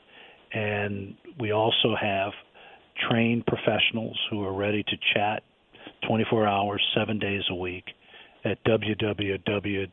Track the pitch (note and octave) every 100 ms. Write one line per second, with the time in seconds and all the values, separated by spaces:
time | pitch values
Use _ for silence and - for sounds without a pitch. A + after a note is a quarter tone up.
0 | _ - - - - G#2+ G#2 G#2 G#2 G2
1 | G2 - - - G#2+ G#2+ A2+ - A#2+ G#2
2 | G#2 G2 G2+ - - - - - _ -
3 | - A#2 A#2 A#2 - A#2+ - G#2+ - A#2
4 | A2+ G#2+ - G#2 G2 G2 G2+ G#2 - G#2
5 | - A2 G#2 A2 - _ _ - - -
6 | - A2 G#2+ A2+ G#2+ G2+ G2+ G2+ - A2+
7 | G#2 G#2+ G2+ G2+ F#2 F2+ F2+ F#2 - -
8 | - - - - G#2+ F#2+ - A2 G#2 G#2
9 | G#2+ G2 G2 F#2+ A2 G2+ G2+ G2 F#2+